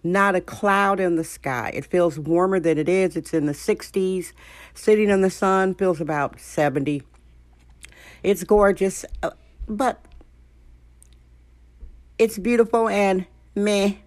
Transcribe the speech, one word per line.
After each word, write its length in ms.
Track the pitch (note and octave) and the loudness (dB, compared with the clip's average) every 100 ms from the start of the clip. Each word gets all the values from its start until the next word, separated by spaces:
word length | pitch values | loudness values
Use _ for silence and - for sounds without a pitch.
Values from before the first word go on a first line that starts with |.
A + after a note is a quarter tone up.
not 320 | E3+ F#3+ G3+ | 0 2 2
a 60 | F#3 | 2
cloud 580 | F3 - G3+ G3 G3+ G3 | -4 -4 0 2 2 2
in 160 | F3+ | 0
the 80 | E3 | 0
sky. 480 | E3 - C#3 B2 G#2+ | -4 -8 -6 -4 -6
It 120 | - | -8
feels 340 | - F3+ E3+ D3 | -2 0 0 0
warmer 400 | D3 E3+ F#3 F#3+ | 0 2 2 2
than 180 | E3 D#3 | 2 0
it 120 | D3+ | 2
is. 260 | F#3 F#3 | 2 0
It's 180 | E3 D3 | -2 -4
in 120 | D#3+ | -2
the 80 | D3 | -2
sixties, 800 | C#3+ - G#3+ - G3 F#3 F#3 E3+ - - - - | -2 -4 -4 -4 -2 -2 -2 -8 -18 -20 -20 -20
sitting 360 | - - G#3+ G#3 | -4 2 4 4
in 120 | G3 | 4
the 80 | F#3+ | 2
sun, 460 | - F#3+ F#3+ F#3+ | 0 0 2 0
feels 260 | F#3 F#3+ D#3 | 0 -2 0
about 400 | D#3+ D3 C#3 - | -4 -4 -4 -8
seventy. 640 | - - D3 C#3 C#3 C#3+ - - - - - _ - - - - - - | -8 0 0 0 -4 -6 -10 -20 -20 -20 -20 _ -20 -20 -20 -20 -20 -6
It's 220 | F#3+ G3 | -2 -2
gorgeous, 640 | F3+ G#3 G3+ F#3 F#3+ - - - | 2 4 6 4 -2 -4 -12 -8
uh, 60 | - - - - - | -8 -10 -20 -14 -10
but 340 | G#3+ B3+ - - - - - - - - - - - - - - - _ _ - _ - - - - | -2 -2 -4 -16 -20 -20 -20 -20 -20 -20 -20 -20 -20 -20 -20 -20 -20 _ _ -20 _ -20 -20 -20 -2
it's 200 | A3+ G#3+ | -2 0
beautiful 520 | G3 A#3+ A3+ A#3 A3+ | -2 0 2 0 0
and 360 | G3+ G3 F#3+ F3+ - - | 0 0 0 -4 -18 -10
meh 380 | G3+ G3+ G3+ G3+ G3+ | -2 0 2 0 -2